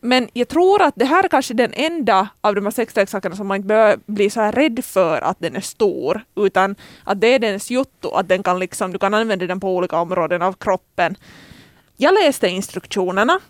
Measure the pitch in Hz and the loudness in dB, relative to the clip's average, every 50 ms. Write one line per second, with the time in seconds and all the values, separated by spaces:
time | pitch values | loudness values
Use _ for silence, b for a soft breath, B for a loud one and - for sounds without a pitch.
0 | - 233 254 254 240 - _ 240 240 - - 311 359 370 392 415 381 294 - - | 0 2 0 0 0 -2 _ -4 -4 0 2 2 4 4 4 4 4 2 2 2
1 | 233 262 302 370 392 359 - 269 269 - 247 220 240 - - - 269 320 339 330 | 0 2 4 2 2 4 2 0 0 0 0 0 0 0 0 -2 -4 -2 -2 -2
2 | 254 220 202 190 196 202 _ _ - 214 202 208 202 202 220 - 240 - - 226 | 0 2 2 2 2 0 _ _ -2 0 0 0 -2 -2 -2 -4 -6 -2 0 -2
3 | 196 - - 196 - 190 165 196 208 196 196 196 202 196 214 220 226 208 208 - | -2 0 -2 -6 -6 -6 -8 -6 -6 -4 -4 -4 -2 0 4 4 6 4 4 2
4 | _ - 214 202 208 208 - 240 214 208 - 247 302 311 226 247 254 - - 190 | _ -10 -2 0 0 0 2 0 0 0 2 2 2 2 0 -4 -8 -2 0 0
5 | 190 160 160 127 - 147 180 _ 165 165 131 190 190 - - _ 226 202 151 131 | 2 2 0 0 -2 -2 -4 _ -6 -6 -6 -6 -10 -10 -4 _ 0 0 0 -2
6 | 123 139 180 214 - _ _ - 208 196 _ 190 190 196 202 B B B B B | -4 -4 -4 -4 -6 _ _ -2 -2 0 _ 2 0 0 -2 B B B B B
7 | B - 208 196 214 233 254 269 226 220 196 202 - - 240 247 269 - _ _ | B -6 -2 2 2 2 4 2 2 -2 -4 -4 -6 -4 -2 -4 -4 -4 _ _
8 | - 175 - - 190 185 185 185 196 185 180 180 185 180 - - 214 185 180 196 | -8 -4 -2 -2 0 0 0 0 2 -2 0 0 -2 -6 -6 -6 -6 -6 -4 -2
9 | - 196 208 214 226 226 208 185 185 170 180 190 196 190 185 185 180 175 - 165 | -2 0 0 0 0 0 -2 -4 -4 -6 -6 -4 -4 -2 -2 -2 -2 -2 -2 -2
10 | 170 165 180 175 165 156 175 175 170 190 185 _ - 214 208 - _ _ _ - | -2 -2 -2 -2 -2 -2 -2 0 0 -2 -4 _ -2 -2 -2 -2 _ _ _ -2
11 | 175 165 190 B B B B B B B B B B B B B B B B _ | -2 -2 -2 B B B B B B B B B B B B B B B B _
12 | 262 302 381 427 381 - 185 - - 185 175 190 196 - - 185 - - - 202 | 2 4 4 4 4 2 2 2 -2 -2 -2 -2 -8 -8 -10 -12 -12 -6 -4 -2
13 | 185 180 180 196 214 262 349 392 - | -2 0 0 0 2 2 0 -2 -4